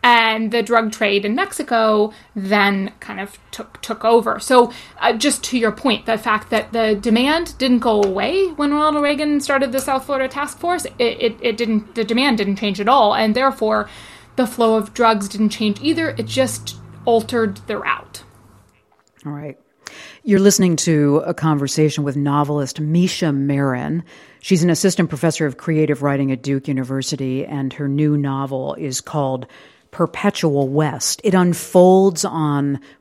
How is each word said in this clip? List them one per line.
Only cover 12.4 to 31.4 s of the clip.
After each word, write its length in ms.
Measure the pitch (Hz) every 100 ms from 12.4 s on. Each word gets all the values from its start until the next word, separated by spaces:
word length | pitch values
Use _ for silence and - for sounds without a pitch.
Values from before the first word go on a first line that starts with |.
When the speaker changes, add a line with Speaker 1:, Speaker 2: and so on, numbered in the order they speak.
| 214 196
Speaker 1:
change 240 | 208 196
at 80 | 202
all. 260 | 269 208 214
And 180 | 220
therefore, 560 | 220 269 262 214 214 208 - - - - -
the 100 | 247
flow 300 | 247 226 220
of 180 | 214
drugs 360 | - 233 220 196
didn't 220 | 202 214
change 280 | - 214 202
either. 280 | 285 330 320
It 160 | - 220
just 500 | 254 262 - - - - - -
altered 560 | 233 226 247 220 196 -
the 100 | 208
route. 460 | - - - - - _ _ _ _ _ _ _ _ _ 151
Speaker 2:
All 60 |
right. 260 | 147 147 - _ _ - - - - 277
You're 160 | 196
listening 340 | 196 196 185 160
to 440 | - 156 143 143 -
a 80 |
conversation 680 | - 160 147 139 - 156 147
with 140 | 143 135
novelist 640 | 143 143 147 147 135 -
Misha 500 | 151 165 180 - 170
Marin. 720 | 139 139 139 139 123 - 170 - - - _
She's 220 | - 185
an 60 | 175
assistant 380 | 214 196 180 175
professor 380 | 151 170 - 151
of 100 | 127
creative 460 | - 156 151 135
writing 300 | 143 139 139
at 100 | 131
Duke 240 | 139 139 135
University, 760 | 131 127 135 127 143 131 131 -
and 260 | 143 135
her 140 | - 143
new 300 | 139 151 147
novel 560 | 139 135 139 135 135 143
is 240 | 151 127
called 460 | - 156 135 131 123 - - _ _
Perpetual 800 | - 165 - 202 - 170 139 135
West. 520 | 143 151 - - -
It 120 | 220
unfolds 920 | 185